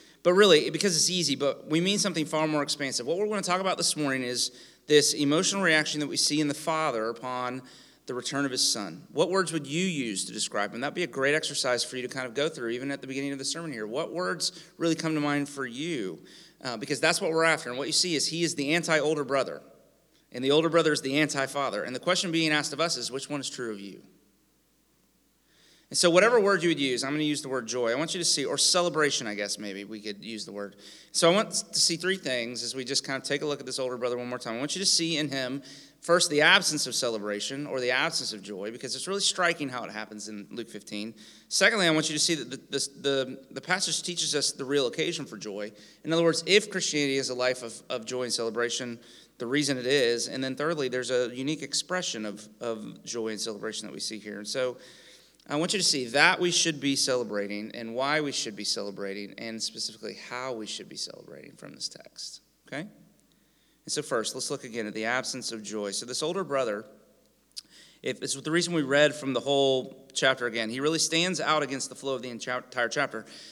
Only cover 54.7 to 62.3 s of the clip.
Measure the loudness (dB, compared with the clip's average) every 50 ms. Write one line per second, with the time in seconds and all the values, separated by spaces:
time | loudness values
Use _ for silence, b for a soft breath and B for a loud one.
54.7 | -4 -8 B B B B B B B B B B B B B -4 -2 -2 0 0
55.7 | 0 2 2 2 2 0 0 0 4 6 6 6 6 4 2 2 2 2 2 2
56.7 | 0 0 0 0 0 2 2 2 2 0 0 -2 -2 -4 -4 -4 -4 -6 -8 -8
57.7 | -10 -10 -10 -6 -4 -2 0 0 0 0 0 -2 -2 -4 -4 -6 -6 -6 -4 -4
58.7 | -2 -4 -4 -8 -8 -8 -8 -8 -6 -8 -10 -12 -12 -12 -10 -10 -8 -6 -8 -8
59.7 | -6 -6 -8 -8 -8 -10 -12 -12 -12 -12 -12 -10 -8 -8 -6 -6 -6 -8 -8 -8
60.7 | -10 -10 -12 -12 -10 -10 -8 -10 -10 -14 -18 -18 -18 -18 -18 -18 -20 -18 -18 -16
61.7 | -12 -10 -10 -10 -10 -12 -20 -20 _ -14 -14 -14